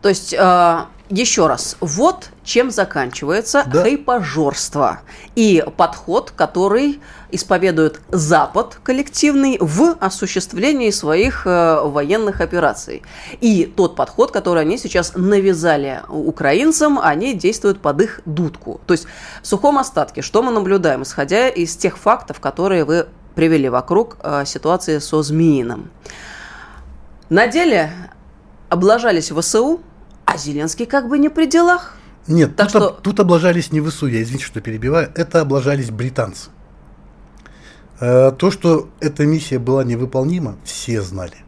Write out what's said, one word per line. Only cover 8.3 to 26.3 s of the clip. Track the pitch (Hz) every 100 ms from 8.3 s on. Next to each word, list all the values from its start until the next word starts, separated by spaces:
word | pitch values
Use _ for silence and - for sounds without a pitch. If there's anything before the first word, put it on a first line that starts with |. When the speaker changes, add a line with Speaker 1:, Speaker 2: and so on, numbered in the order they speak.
| 165 143 202 240 -
Speaker 1:
коллективный | - 262 285 - 294 277 269 254
в | 160 160 330 339
осуществлении | 190 - 190 190 - - 254 294 226
своих, | 196 147 160 240 - 190
э, | 180 170 156
военных | 147 147 143 214 214 190
операций. | 165 175 151 107 - - - - - -
И | 233 202 165 -
тот | 175 -
подход, | 135 - 233
который | 202 190 170
они | 156 233
сейчас | 185 180 170 180
навязали | 185 202 196 170 165 147 139 127 -
украинцам, | 151 156 156 143 165 302 320 302 277
они | 160 151 247
действуют | 214 170 220 202 196
под | 147 143
их | 220 -
дудку. | - 151 165 - - - -
То |
есть | 170 - - - -
в | -
сухом | 196 285 285
остатке, | 262 - 147 -
что | - 208
мы | 254
наблюдаем, | 226 185 196 170 131
исходя | 131 - 139 202 254
из | 180 165 -
тех | 190 -
фактов, | - 240 - -
которые | 143 - 190 185
вы | 147 165 - - -
привели | - 160 160 135
вокруг, | 123 127 180 226 -
э, | 151 143 143
ситуации | 135 156 180 - 151
со | 143 156
Змеиным? | 147 156 165 139 117 120 - - - - -